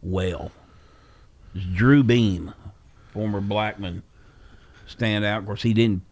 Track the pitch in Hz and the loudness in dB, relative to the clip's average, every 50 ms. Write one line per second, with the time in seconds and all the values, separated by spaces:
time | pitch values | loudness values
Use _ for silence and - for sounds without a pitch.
0 | - 92 92 92 92 92 87 - - - - - - - - - - - _ - | -8 -4 -4 -4 -4 -4 -6 -6 -10 -14 -14 -18 -20 -20 -20 -20 -20 -20 _ -20
1 | - - - - - - _ _ - - - 95 95 90 92 90 110 127 143 143 | -20 -20 -20 -20 -20 -20 _ _ -20 -16 -12 -10 -8 -6 -2 2 6 6 6 6
2 | 135 110 - 123 117 104 95 87 78 - - - - - - - _ - - - | 6 6 4 4 4 2 0 -2 -4 -10 -14 -16 -20 -20 -20 -20 _ -20 -20 -20
3 | - - - 104 107 107 104 98 98 101 104 104 107 107 107 - 101 92 87 95 | -20 -16 -10 -8 -6 -4 -4 -4 -4 -4 -4 -2 -4 -4 -6 -8 -10 -10 -10 -10
4 | - _ _ - - - - - - - - - - - - - - - - - | -14 _ _ -20 -20 -20 -20 -20 -20 -20 -20 -20 -20 -20 -20 -20 -20 -20 -8 -4
5 | 117 110 107 104 104 104 104 110 101 101 104 101 - 120 110 110 113 117 104 92 | -2 0 0 0 0 -2 -2 -4 -6 -8 -10 -2 0 2 4 4 4 2 2 -2
6 | 95 - | -6 -10